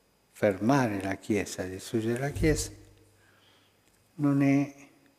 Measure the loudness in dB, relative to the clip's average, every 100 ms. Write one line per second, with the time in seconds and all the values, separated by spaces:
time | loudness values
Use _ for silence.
0 | _ _ _ 0 0 2 2 2 2 -2
1 | -4 -6 -2 -2 -2 -6 -8 -8 -4 -4
2 | -2 -2 -4 0 2 2 -2 -10 -20 _
3 | _ _ _ _ _ _ _ _ _ _
4 | _ -2 0 4 4 4 0 -6 -20 _
5 | _